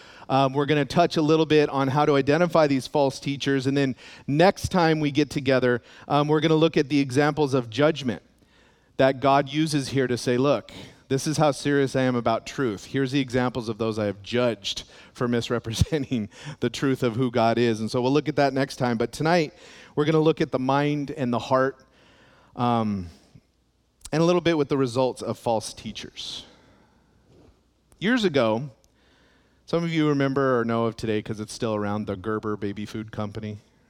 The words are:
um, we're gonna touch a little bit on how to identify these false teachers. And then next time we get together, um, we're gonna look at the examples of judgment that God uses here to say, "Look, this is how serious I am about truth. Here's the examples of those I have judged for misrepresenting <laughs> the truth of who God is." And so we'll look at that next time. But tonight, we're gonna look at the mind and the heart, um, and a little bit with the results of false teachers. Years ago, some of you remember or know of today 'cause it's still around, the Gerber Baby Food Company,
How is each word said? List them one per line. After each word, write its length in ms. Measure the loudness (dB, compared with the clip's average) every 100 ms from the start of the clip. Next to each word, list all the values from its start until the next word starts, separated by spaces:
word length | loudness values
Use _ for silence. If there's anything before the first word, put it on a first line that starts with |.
| -20 -18 -2
um, 240 | 2 2
we're 140 | 0 0
gonna 180 | 0
touch 320 | 2 2 2 2
a 60 |
little 240 | 2 2 4
bit 220 | 4 4
on 180 | 2 0
how 180 | 2 4
to 80 |
identify 540 | 2 4 2 4 4 4
these 180 | 2 -2
false 320 | 0 0 -2
teachers. 480 | -8 -4 -2 0 0
And 100 | 0
then 200 | 0 -2 -12 -14 -2
next 400 | 4 4 4 -2
time 320 | 2 2 2
we 100 | 0
get 180 | 0 0
together, 540 | 0 0 2 2 0 -4 -20 -2
um, 220 | 0 2
we're 100 | 2
gonna 160 | 4
look 220 | 4 4 2
at 120 | 2
the 120 | 2
examples 520 | 2 2 2 2 0
of 160 | 0 -2
judgment 540 | 0 0 0 -4 -6 _ _ _ _ _ _ _ 2
that 220 | 2 4
God 300 | 2 2 2
uses 400 | -2 0 -2 -2
here 180 | -2 0
to 100 | 0
say, 220 | 0 0
"Look, 320 | 2 0 -2 -20 -20 -20 -6
this 180 | -4 -2
is 120 | 2
how 120 | 2
serious 460 | 2 0 2 2 0
I 60 |
am 120 | 0
about 320 | 0 0 -2 -4
truth. 380 | -4 -4 -4
Here's 260 | -6 -4 -2
the 80 | -2
examples 500 | -2 -2 -2 -4 -8
of 100 | -4
those 200 | -4 -2
I 60 |
have 180 | -4 -4
judged 640 | -4 0 0 -2 -8 -10 -12 -20 -20
for 140 | -6 -2
misrepresenting 1040 | -2 -2 -6 -4 0 0 0 -4 -4 -6 -12
<laughs> 160 | -16 -6
the 100 | -6
truth 320 | -2 -2 0
of 140 | -2 -2
who 160 | -2
God 260 | 2 2 2
is." 220 | 0 0
And 100 | -2
so 100 | -2
we'll 120 | 0
look 160 | 0 0
at 80 | 0
that 180 | 0
next 220 | 0 -4 -2
time. 200 | -2 0
But 140 | -4
tonight, 420 | -2 0 2 0 -8 -20 -20 -10 -2
we're 80 |
gonna 160 | 0 2
look 200 | 2 2
at 120 | -2
the 80 | -2
mind 500 | 0 0 0 -2 -4
and 220 | -4 -2
the 80 | -2
heart, 380 | 0 2 2 -2 _ _ _ _ _ _ _
um, 540 | -4 0 0 0 -4 -8 -16 _ -20 _ _ _ _ _ _ -6
and 100 | 0
a 20 |
little 160 | 2 2
bit 160 | 2 0
with 120 | 0
the 80 | 0
results 440 | 0 0 -2 -2
of 160 | -8 -6
false 380 | -2 -2 -4
teachers. 720 | -14 -14 -14 -16 -16 -14 -14 -18 -20 _ _ _ _ _ _ _ _ -20 _ _ _ _ -6
Years 240 | 0 2
ago, 480 | 2 2 2 0 -4 -14 _ _ _ _ _ _ _ _ -4
some 160 | -4
of 80 | -2
you 180 | 0 2
remember 520 | 2 0 2 2 2
or 40 |
know 200 | 0 0
of 120 | -2 -4
today 240 | -4 -4
'cause 180 | -4 -10
it's 120 | -10
still 220 | -6 -4
around, 320 | -2 -2 -4 -6
the 80 |
Gerber 420 | -8 -4 -4 -4 -6
Baby 300 | -6 -8 -10
Food 240 | -10 -10
Company, 480 | -8 -8 -8 -10 -12 _ _